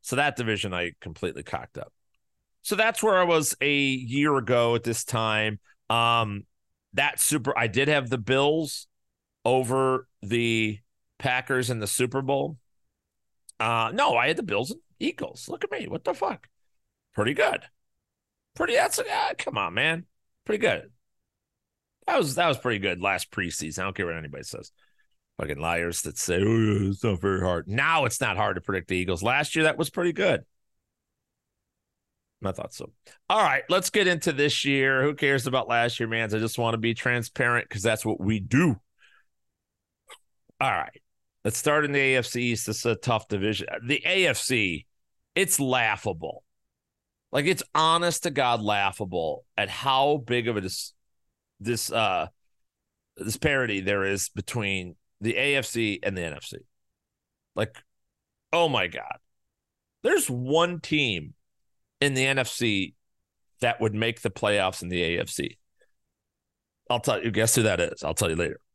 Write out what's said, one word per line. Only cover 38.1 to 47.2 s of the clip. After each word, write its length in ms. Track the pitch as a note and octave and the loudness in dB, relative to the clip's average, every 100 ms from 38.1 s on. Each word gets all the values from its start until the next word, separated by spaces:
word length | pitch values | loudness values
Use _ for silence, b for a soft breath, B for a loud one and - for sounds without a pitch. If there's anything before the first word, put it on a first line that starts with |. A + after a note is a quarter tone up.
| G#2+ | -2
we 180 | G2 A2 | 0 -2
do. 400 | F#2+ C3 F3 G#2 _ _ b b b _ _ _ _ _ _ _ _ - _ _ _ _ | 2 2 4 0 _ _ b b b _ _ _ _ _ _ _ _ -20 _ _ _ _
All 100 | C3 | 0
right. 300 | F#2 - - _ _ _ _ | 0 -4 -10 _ _ _ _
Let's 140 | - - | -4 0
start 280 | D3+ D3+ D3 | 2 2 2
in 60 | |
the 80 | C#3+ | 2
A 160 | C3+ C3 | 2 2
F 100 | A#2 | 0
C 160 | A#2+ B2 | -2 0
East. 140 | A2+ - | -2 -2
This 140 | A2 | -2
is 60 | A#2 | 0
a 100 | A2 | 0
tough 320 | - A2 - | 0 0 0
division. 380 | G#2 G2+ G2+ - - | -2 0 -2 -6 -8
The 200 | A#2+ C#3+ | -2 -2
A 220 | - F#3 F3 | 0 2 2
F 100 | B2+ | 2
C, 500 | - B2+ G2 D#2 - _ _ _ _ | 0 0 0 -2 -8 _ _ _ _
it's 240 | - F#3+ - | -2 0 0
laughable. 840 | C3+ B2+ A2+ G#2 - D#2+ D#2+ - _ _ _ _ _ _ _ _ | 2 2 2 0 -4 -6 -8 -10 _ _ _ _ _ _ _ _